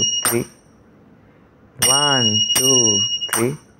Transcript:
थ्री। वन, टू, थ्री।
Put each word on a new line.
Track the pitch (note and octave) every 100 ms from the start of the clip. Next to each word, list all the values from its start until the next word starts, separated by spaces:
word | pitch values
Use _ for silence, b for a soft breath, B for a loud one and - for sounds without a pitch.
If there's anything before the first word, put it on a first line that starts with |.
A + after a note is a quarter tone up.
थ्री। | - - - A#2 - - _ _ _ - - - b b b _ - -
वन, | - C#3+ D3 C3+ A2+ G#2 - -
टू, | C3+ C3+ - -
थ्री। | - - - - A#2+ D3+ - _